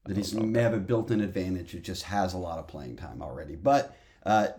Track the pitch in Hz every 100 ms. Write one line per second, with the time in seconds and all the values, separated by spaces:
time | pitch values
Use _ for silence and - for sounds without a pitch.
0 | - 98 98 110 110 120 117 113 98 117
1 | 110 107 98 95 92 90 82 87 92 90
2 | - 101 92 90 87 80 78 76 64 57
3 | - 57 80 64 76 73 104 139 - -
4 | - _ - 107 104